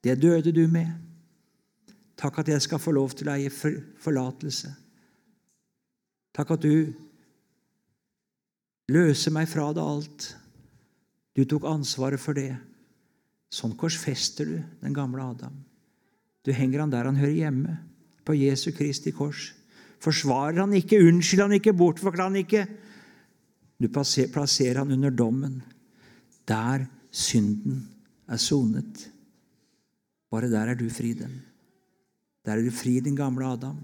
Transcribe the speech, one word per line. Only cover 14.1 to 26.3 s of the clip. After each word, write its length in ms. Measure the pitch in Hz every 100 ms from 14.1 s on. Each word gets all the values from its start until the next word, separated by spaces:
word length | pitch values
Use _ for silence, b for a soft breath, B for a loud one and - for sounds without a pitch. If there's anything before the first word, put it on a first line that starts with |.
| 127 - - 151
du 120 | 165 156 -
den 140 | 139
gamle 300 | 143 135 131 131
Adam. 300 | 123 123 139 139 _ _ _ _ _ _ _ -
Du 60 |
henger 300 | 127 131 139
han 80 | 151
der 160 | 123 127
han 80 | 139
hører 160 | 143
hjemme, 380 | 160 156 131 165 160 - _ _ _
på 140 | - 151
Jesu 300 | 139 135 -
Kristi 400 | 135 147 139 156
kors. 380 | 147 147 - - - b b b b
Forsvarer 600 | 160 151 143 131 147 165
han 120 | 196 202
ikke, 220 | - 214
unnskylder 460 | 170 170 165 190 202
han 80 | 202
ikke, 180 | 214
bortforklarer 560 | 180 175 165 190 175 190
han 80 | 196
ikke. 220 | 190 214 196 214 B B B B B B _ _ _ _
Du 60 | 117
plasser-, 380 | 143 135 - -
plasserer 480 | 147 143 - 127 127
han 100 | 139
under 160 | 131 139
dommen, 460 | 123 113 131 139 131 - b b b b b b